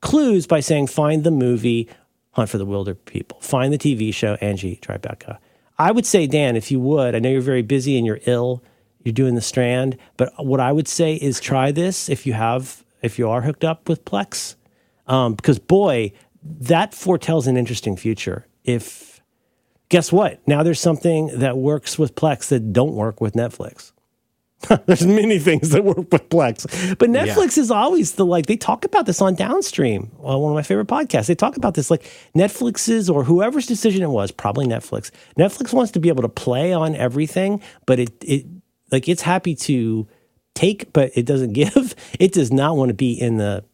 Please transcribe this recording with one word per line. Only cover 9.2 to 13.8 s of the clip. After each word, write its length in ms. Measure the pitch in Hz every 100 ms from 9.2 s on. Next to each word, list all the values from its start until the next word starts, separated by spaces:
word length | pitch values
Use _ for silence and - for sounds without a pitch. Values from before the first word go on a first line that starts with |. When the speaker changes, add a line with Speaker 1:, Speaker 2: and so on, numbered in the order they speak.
| 135
Speaker 1:
the 80 | 120
Strand, 560 | 113 - 123 127 135 123 - -
but 160 | 127 -
what 160 | 143 135
I 140 | 127
would 160 | 147 156
say 280 | - 160 160
is 220 | 143 123
try 320 | - 135 135
this 380 | 143 180 185 -
if 180 | 135 139
you 60 |
have, 500 | 113 113 123 127 - _ _
if 160 | 120 -
you 100 | 117
are 140 | 117
hooked 200 | 123 151
up 240 | 160 160